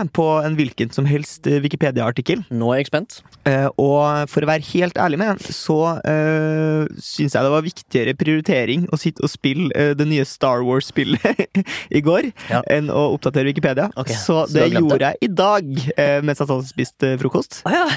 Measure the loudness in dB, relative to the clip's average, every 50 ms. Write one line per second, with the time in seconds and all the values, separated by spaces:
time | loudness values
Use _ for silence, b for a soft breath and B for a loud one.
0 | 0 -2 0 0 2 2 2 2 0 0 0 0 -2 -2 -2 -4 -6 -4 -2 0
1 | 0 2 0 0 -2 -6 -12 -6 -2 0 0 2 0 -2 -2 0 0 0 0 0
2 | 0 0 -2 -2 -2 -2 -2 -2 -4 -4 -4 -2 0 0 0 0 0 -2 -2 -4
3 | -4 -6 -12 -20 -20 _ -14 -4 0 0 2 2 2 0 0 2 2 4 4 4
4 | 2 2 0 -2 -2 -2 -2 0 0 2 0 0 -2 -2 -2 0 0 0 0 0
5 | 0 2 2 0 0 -2 -2 -4 -6 -10 -12 -6 -2 0 0 2 2 0 -2 -2
6 | -2 0 0 2 2 2 0 0 0 0 0 0 0 0 0 0 -2 -2 -6 -8
7 | -12 -8 -4 -2 -2 0 2 2 2 2 2 0 0 -2 -8 -12 -6 _ -2 0
8 | 0 0 0 0 0 0 0 0 0 0 0 0 2 0 0 0 -2 -2 -2 -2
9 | -2 -4 -2 -2 -4 -4 -2 -2 -2 -2 0 0 0 0 2 2 2 2 2 2
10 | 0 2 2 0 0 -2 -2 0 0 2 2 2 2 0 0 0 -2 -2 -2 -2
11 | 0 0 0 0 0 0 0 0 -2 -2 -2 -2 -2 -2 -6 -12 -6 -2 -2 0
12 | 2 2 2 2 2 -2 -6 B B B -2 -2 0 0 0 0 0 0 0 0
13 | 2 0 0 0 -2 0 0 0 0 0 0 0 0 0 0 0 -2 -2 -2 -6
14 | -6 -6 -6 -4 -2 0 2 2 2 2 2 2 4 4 4 2 4 4 2 2
15 | 2 0 0 0 -2 -2 0 2 2 4 2 2 0 -2 -4 -4 -4 -2 0 0
16 | 2 2 2 2 0 0 0 0 0 -2 -2 -2 -4 -6 -6 -6 -6 -6 -4 -2
17 | -2 0 0 0 0 0 0 -2 -4 -4 -8 -8 -4 0 0 0 0 0 0